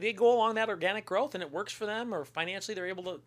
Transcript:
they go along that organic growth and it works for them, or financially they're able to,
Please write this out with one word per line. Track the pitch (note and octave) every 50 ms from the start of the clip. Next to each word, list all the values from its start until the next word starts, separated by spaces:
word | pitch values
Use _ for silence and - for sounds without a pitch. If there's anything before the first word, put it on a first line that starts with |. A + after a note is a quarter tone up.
they | F3+ A3 A3+
go | F#3 A#3 A#3 B3
along | A#3+ A3 A3 A3
that | A3 A3 A3
organic | G#3 E3+ D#3+ F3+ G3 G#3+ -
growth | - F3+ G3 C4 - -
and | F#3 F3+
it | D3
works | C#3 E3 G#3 - -
for | - A3
them, | G#3 G#3 A3 A#3+ A#3+ G#3
or | E3 C#3+
financially | - - D#3+ E3 F3 F#3 G3 F#3 - G#3+
they're | F#3 F3+ F3+
able | F#3+ F3+ F3+
to, | F#3 F3+ D3 -